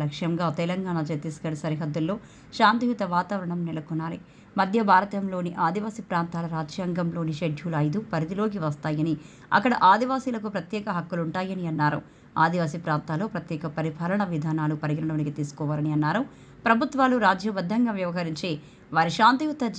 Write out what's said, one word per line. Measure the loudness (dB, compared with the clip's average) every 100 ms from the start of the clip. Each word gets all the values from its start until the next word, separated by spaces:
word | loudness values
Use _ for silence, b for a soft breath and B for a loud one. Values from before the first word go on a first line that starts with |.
లక్ష్యంగా | -2 -2 -2 0 0 0
తెలంగాణ, | -2 -2 -2 -2 -2
ఛత్తీస్గఢ్ | -4 -4 -6 -6 -4
సరిహద్దుల్లో | -2 -2 -2 -2 -2 -2 B B B 4
శాంతియుత | 4 6 2 0 0
వాతావరణం | 0 0 -4 -2 -4 -4
నెలకొనాలి. | -6 -4 -4 -4 -8 B B B -2
మధ్య | 2 2 6
భారతంలోని | 6 4 -2 -4 -2 -4 0 0
ఆదివాసీ | 0 -4 -8 -4
ప్రాంతాల | -2 -2 -4 -4 -4
రాజ్యాంగంలోని | -6 -4 -2 0 -2 -2 -4 -2
షెడ్యూల్ | -2 -2 -2 0 2
ఐదు | 0 -2
పరిధిలోకి | -2 -2 -2 -2 0 -4
వస్తాయని, | -4 -4 0 0 -2 B B B 2
అక్కడ | 4 6 8
ఆదివాసీలకు | 8 4 0 -2 -4 -4 -6
ప్రత్యేక | -4 -6 -4 -4
హక్కులుంటాయని | -2 -4 -2 -2 -4 -4 -2
అన్నారు. | 2 2 2 -6 B B 2 2
ఆదివాసీ | 4 0 -2 -2
ప్రాంతాల్లో | -2 0 -2 -2 -4
ప్రత్యేక | -6 -6 -4 -4
పరిపాలన | -4 -2 -2 0 0
విధానాలు | 0 0 0 0 0
పరిగణలోనికి | 0 -2 0 0 -2 -2
తీసుకోవాలని | -6 -4 -2 0 0 2
అన్నారు. | 2 2 -2 B B B -2
ప్రభుత్వాలు | 0 -2 2 2 4 4
రాజ్యబద్ధంగా | 2 -2 -4 -2 0 0 0
వ్యవహరించి | -2 -2 -4 -4 -4 -4 B B B 0
వారి | 0 6
శాంతియుత | 6 6 0 -2 -4